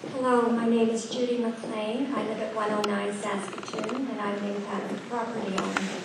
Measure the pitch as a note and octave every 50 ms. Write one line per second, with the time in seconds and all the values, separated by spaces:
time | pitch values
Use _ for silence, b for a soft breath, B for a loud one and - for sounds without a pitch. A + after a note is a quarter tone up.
0 | - - - C4 B3+ B3+ B3 A#3+ A#3 A#3 A#3 A3+ A#3 A3+ A#3 A#3 A3+ A3+ A3+ -
1 | - - - B3+ B3 B3 A#3+ A#3+ A#3 A3+ A#3 - - A#3+ A3 G#3+ G#3+ G#3+ A3+ C4
2 | C#4 - - A3 G#3+ G#3+ A3 A3 G#3+ G#3+ - A3 G#3 G#3+ G#3+ G#3 G#3 G#3 G#3 G3+
3 | G3+ G3+ G#3 - - G#3 G3+ G3 G3 - - - - - - A3 G#3+ A3+ A#3+ C4
4 | C4+ A#3 A3 G#3 G#3 G3+ G3+ G#3 G3+ G3+ G3+ G3+ G3+ - G#3 F#3+ F#3+ G3 G3 -
5 | - A3+ A#3+ A#3 A3+ - A3+ A3 G#3 G3 F#3+ F#3+ G3 F#3+ F#3+ F#3+ G3 F#3+ - -
6 | -